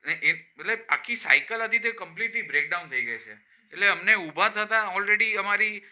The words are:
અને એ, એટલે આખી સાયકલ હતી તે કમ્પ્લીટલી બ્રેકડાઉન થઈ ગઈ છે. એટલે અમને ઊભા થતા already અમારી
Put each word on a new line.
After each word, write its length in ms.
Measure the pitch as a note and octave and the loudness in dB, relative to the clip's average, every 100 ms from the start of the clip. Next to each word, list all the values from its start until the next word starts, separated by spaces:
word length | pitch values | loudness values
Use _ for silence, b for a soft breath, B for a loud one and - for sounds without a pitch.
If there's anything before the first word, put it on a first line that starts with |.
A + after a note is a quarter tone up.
અને 80 | - | -6
એ, 200 | E3 D3+ | -2 0
એટલે 520 | E3 - - E3 A3+ - | 0 -4 -10 -4 -4 0
આખી 280 | A#3+ - A#3 | -2 -2 -4
સાયકલ 460 | - - - A3+ | 2 2 2 -4
હતી 160 | A3+ A#3 | 0 0
તે 140 | A3+ | -2
કમ્પ્લીટલી 500 | A3+ F#3 E3 A3+ A#3 | -4 -10 -6 -6 -4
બ્રેકડાઉન 480 | E3+ D3 C#3+ C#3+ C#3 | -2 -2 0 -4 -4
થઈ 140 | C3 | -6
ગઈ 140 | A#2 A2+ | -4 -6
છે. 140 | A2 | -12
એટલે 560 | G#2 _ _ _ - G3+ | -20 _ _ _ 0 2
અમને 260 | F3 F#3 | 2 2
ઊભા 340 | G#3+ E3 D3+ G3+ | 2 2 0 0
થતા 460 | G#3 G#3 A3 G#3 F#3 | 0 0 0 0 0
already 380 | G3+ G#3 A3 | 2 4 4
અમારી 520 | G#3+ G3 G3+ G#3+ G#3 b | 2 2 2 0 -2 b